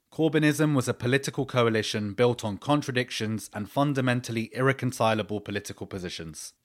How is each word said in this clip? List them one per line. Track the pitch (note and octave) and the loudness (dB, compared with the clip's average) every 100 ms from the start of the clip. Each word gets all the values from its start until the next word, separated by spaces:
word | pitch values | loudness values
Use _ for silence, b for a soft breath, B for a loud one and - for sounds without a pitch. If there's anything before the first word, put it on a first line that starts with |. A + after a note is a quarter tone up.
| _ | _
Corbynism | - D#3 D3+ D3+ D3 D#3 C#3+ | 0 2 4 4 4 2 2
was | B2 | 0
a | |
political | - B2 C3+ C3+ C3 C3 | -2 0 2 0 -4 0
coalition | B2+ A#2 A2 G#2 A2 G#2 | 2 4 2 0 -4 -2
built | F#2+ B2 A#2 | 2 2 2
on | A2 F#2+ | -4 -4
contradictions | - D3 C3+ B2 B2 - G#2+ G#2+ - | 2 2 2 -2 -2 -4 -4 -4 -6
and | G#2+ G2+ | -10 -4
fundamentally | C#3+ D3 C3+ B2+ A#2+ A#2+ A2+ A2+ | 0 0 2 2 0 -2 -4 -4
irreconcilable | - C3 B2+ B2+ - A2+ A2 F#2+ G#2 | 0 0 2 -2 2 2 2 -2 -6
political | G2+ G2+ - - G2 | -6 -8 -8 -12 -10
positions. | G2 F2 - E2 D#2+ - - | -8 -8 -8 -12 -14 -16 -14